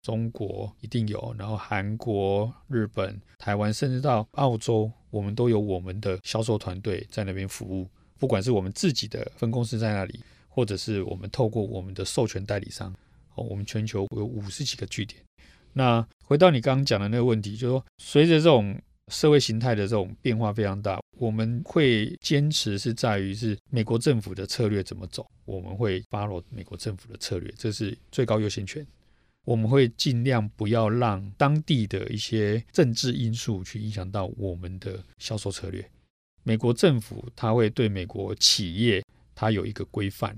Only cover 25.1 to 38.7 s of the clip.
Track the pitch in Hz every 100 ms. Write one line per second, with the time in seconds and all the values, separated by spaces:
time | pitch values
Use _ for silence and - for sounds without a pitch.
25.1 | - - _ - 95 92 98 110 92 -
26.1 | 107 104 90 - 110 90 87 113 95 -
27.1 | - - 92 98 - 110 101 104 - -
28.1 | - 123 107 107 113 95 151 147 _ _
29.1 | _ _ _ - 117 110 139 123 - -
30.1 | 120 127 120 104 - 104 113 110 120 120
31.1 | 95 98 - 139 151 151 135 104 95 101
32.1 | 107 - 110 104 110 - - 135 113 127
33.1 | 131 113 117 - 98 95 110 107 101 95
34.1 | 101 92 - 98 87 90 92 98 95 -
35.1 | _ - 110 101 - 98 95 - _ _
36.1 | _ _ _ - 110 120 120 190 127 -
37.1 | 107 - - 113 117 110 120 110 98 87
38.1 | 98 98 104 - - 92